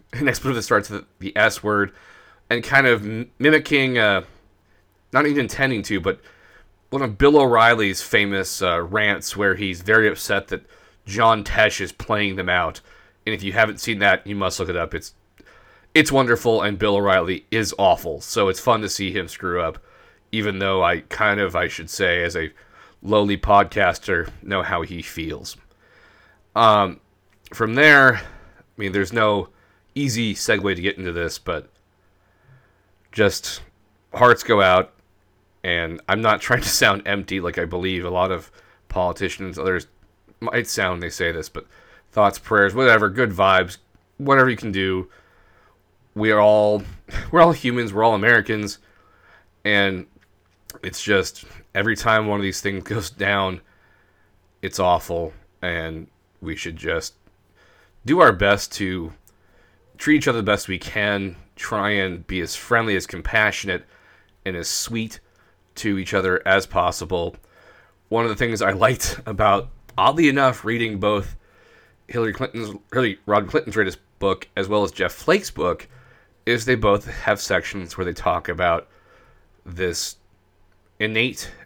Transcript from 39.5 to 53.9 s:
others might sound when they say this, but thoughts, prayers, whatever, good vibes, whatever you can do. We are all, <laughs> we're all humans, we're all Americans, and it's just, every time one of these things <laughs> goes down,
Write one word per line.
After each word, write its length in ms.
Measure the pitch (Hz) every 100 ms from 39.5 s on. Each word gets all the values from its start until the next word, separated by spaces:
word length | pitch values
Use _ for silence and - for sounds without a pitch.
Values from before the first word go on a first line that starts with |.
| 87
others 280 | 95 90 - _ _ _ _ -
might 280 | 117 120 113
sound 260 | - 95
when 60 | 87
they 80 | 85
say 220 | - 85
this, 180 | 82 76
but 160 | - - _ _ _ _
thoughts, 280 | - 101 -
prayers, 340 | - 107 98
whatever, 360 | 107 131 110 104
good 220 | 104 120
vibes, 460 | 90 95 95 90 - _ _ _ -
whatever 320 | 139 139 127
you 80 | 110
can 140 | 113
do. 380 | 95 95 92 90 _ _ _ _ _ _ _ _ _ _ 107
We 160 | 110
are 80 | 107
all, 440 | 104 107 104 104 - - -
<laughs> 240 | - -
we're 100 | 170
all 100 | 170
humans, 420 | 156 127 120 113
we're 100 | 98
all 120 | 113 104
Americans, 640 | 110 117 101 107 101 - _ _ _ _ _ _ _ _ 104
and 420 | 104 98 92 98 _ _ _ _ _ - -
it's 180 | 92 -
just, 440 | - 98 87 - - - _ 95
every 200 | 107 107
time 320 | 117 110 107
one 120 | 101
of 40 |
these 180 | 98 92
things 220 | 101 95
<laughs> 20 | 92
goes 240 | 107 92
down, 520 | - 98 101 95 92 _ _ _